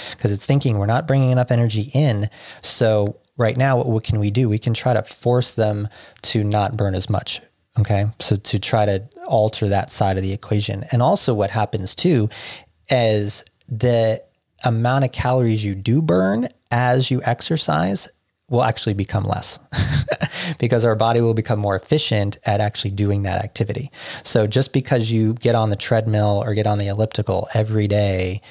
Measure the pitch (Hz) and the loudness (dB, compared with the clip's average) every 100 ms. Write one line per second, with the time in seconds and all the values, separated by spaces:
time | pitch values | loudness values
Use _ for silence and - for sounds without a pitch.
0 | - - 104 101 - 139 131 104 101 123 | -12 -4 -2 -2 0 0 2 0 0 0
1 | 160 135 127 127 123 117 117 110 110 139 | 2 2 2 2 2 2 2 0 -2 0
2 | 147 104 104 - - - - - 113 107 | 2 0 -4 -8 -20 -6 -4 2 2 4
3 | 104 - _ - 110 120 135 123 127 110 | 0 -4 _ 0 0 2 2 2 2 0
4 | - 107 104 113 117 104 120 113 127 110 | 0 0 0 2 2 2 0 0 0 0
5 | - - 123 123 - - 107 104 104 - | -2 -4 0 2 0 0 0 0 -6 -10
6 | - - - 113 104 104 101 113 101 95 | -20 -6 -2 0 2 0 0 0 -2 -2
7 | - 101 - - - _ _ - 104 101 | -2 -2 -2 -8 -12 _ _ 0 2 2
8 | 104 - - 101 - 101 - 113 104 98 | 0 -2 -2 0 0 -4 0 2 2 0
9 | 110 - - 120 107 - 104 98 - - | -6 -14 -2 2 2 2 0 0 -2 -2
10 | 98 95 95 101 - 104 101 101 - 120 | 0 0 -2 -6 -2 -2 -2 -6 -2 0
11 | 131 202 139 107 98 110 104 101 90 - | 2 2 0 0 0 -2 -2 -2 -4 0
12 | 180 131 104 - - - - _ - 127 | 2 2 0 -4 -14 -16 -20 _ 0 2
13 | 113 107 104 - - _ - 110 123 117 | 4 2 0 -6 -10 _ -10 -2 2 4
14 | 110 110 - _ _ _ 123 117 120 135 | 2 0 -6 _ _ _ -2 0 2 2
15 | 131 - 123 127 117 110 104 98 107 135 | 0 0 0 2 2 0 -2 -4 0 2
16 | 156 185 - 233 247 - _ 120 123 127 | 2 2 2 0 -4 -10 _ 0 2 2
17 | 127 123 - 120 - 160 - 76 180 196 | 2 0 0 -2 -2 -2 0 0 0 -2
18 | - _ _ _ - 120 120 - 113 101 | -6 _ _ _ -2 0 2 0 -2 -2
19 | 95 107 101 - - - _ - - 143 | -2 -2 -2 -4 -4 -8 _ -2 0 0
20 | - - - - 180 - 117 120 117 110 | -2 -4 -4 -6 -6 -2 0 2 2 2
21 | 117 117 117 110 110 107 101 95 - 151 | 2 2 2 0 -2 -2 0 -2 0 -2
22 | - 107 101 - - 104 104 - 104 98 | 0 0 -2 -4 -2 0 0 -2 -4 -2
23 | 101 101 95 - 107 - 104 95 143 - | 0 0 -2 -4 -4 -4 -4 -4 -8 -12
24 | - - - 117 107 123 - 139 - 127 | -14 -8 0 0 2 0 0 -2 0 0
25 | 110 113 110 120 120 117 110 101 - 113 | 0 2 2 0 0 2 0 -2 0 0
26 | 110 107 104 101 110 104 107 104 98 101 | 2 2 2 0 0 0 0 0 -2 -2
27 | 110 - 104 92 - 110 107 110 104 104 | -2 -2 -2 -2 0 0 2 0 2 2
28 | 101 92 92 98 - | 2 0 -2 -6 -10